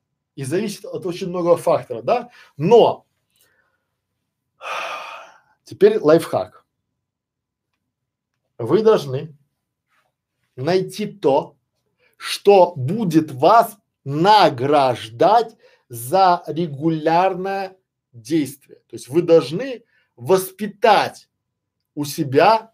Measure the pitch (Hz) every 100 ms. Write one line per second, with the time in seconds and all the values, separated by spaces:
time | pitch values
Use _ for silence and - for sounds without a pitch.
0 | _ _ _ - 131 170 220 - - 160
1 | 180 170 185 180 175 165 - 143 - 117
2 | 123 240 240 _ _ - 156 226 151 -
3 | _ _ _ _ _ _ _ _ _ _
4 | _ _ _ _ _ _ - - - -
5 | - - - _ _ _ - - 202 220
6 | 147 165 160 120 92 _ _ _ _ _
7 | _ _ _ _ _ _ _ _ _ _
8 | _ _ _ _ _ - 117 175 220 202
9 | 139 131 160 - _ _ _ _ _ _
10 | _ _ _ _ _ - 135 185 185 -
11 | 208 - 151 139 - _ _ _ _ _
12 | _ _ - - - 196 180 170 127 214
13 | 208 156 156 127 156 226 220 - _ _
14 | 139 143 185 214 170 135 135 147 135 117
15 | 110 117 165 226 226 - _ _ _ 120
16 | 120 180 190 175 - 147 170 135 160 160
17 | 151 165 190 180 190 196 190 - _ _
18 | _ 120 110 160 135 - _ - _ 113
19 | - 147 170 165 131 165 269 247 _ _
20 | _ - 123 190 185 - 208 - 226 190
21 | 127 - _ _ _ _ _ _ _ -
22 | 147 156 143 135 175 226 220